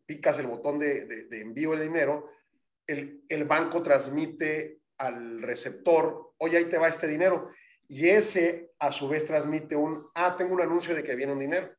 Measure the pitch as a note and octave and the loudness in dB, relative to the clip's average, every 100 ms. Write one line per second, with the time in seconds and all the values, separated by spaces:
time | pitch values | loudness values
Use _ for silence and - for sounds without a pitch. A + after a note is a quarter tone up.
0 | - D3+ E3 C#3 B2+ A2+ D3 D3 D3 C3 | -16 -2 0 0 -2 -4 -2 0 0 -2
1 | - A2+ - A2 A2 A#2 D#3 D#3 D#3 E3 | -6 -12 -12 -12 -10 -6 -2 -2 -2 0
2 | C#3+ D3 - - _ _ _ _ - C#3+ | 0 -2 -6 -20 _ _ _ _ -8 -8
3 | C#3 - - D#3 D3 D3+ E3+ E3+ E3+ C3+ | -8 -14 -6 -4 0 0 2 0 4 4
4 | C3 D3 D#3+ - D#3 D#3 D#3 - _ - | 4 -4 -4 -4 -4 -4 -6 -12 _ -6
5 | C3 A#2+ A#2 A2+ A#2 A#2+ C3 - F3 D#3+ | -6 -6 -10 -8 -6 -6 -6 -2 4 6
6 | D3+ - - - D#3+ E3+ E3 E3+ E3 D#3 | 4 -2 -12 -6 2 2 4 2 2 2
7 | D#3 D3+ F#3+ C4 - - - _ - C3+ | -2 2 4 2 -2 -16 -20 _ -14 2
8 | E3+ G#3 - F#3 E3 E3+ - - C#3+ C#3 | 6 6 6 2 2 0 -8 -2 -2 -2
9 | C#3 D3+ D#3 D#3 C#3+ D#3 D3+ D3 D3+ D#3 | -2 -2 0 0 0 -2 -2 0 0 -2
10 | - E3+ F3+ F3+ F3+ F3+ E3 E3+ E3+ D#3+ | -8 0 0 0 0 2 2 2 0 -2
11 | C#3+ B2 C#3 C#3 C#3 F3 - | -2 -4 -2 -2 -2 -2 -4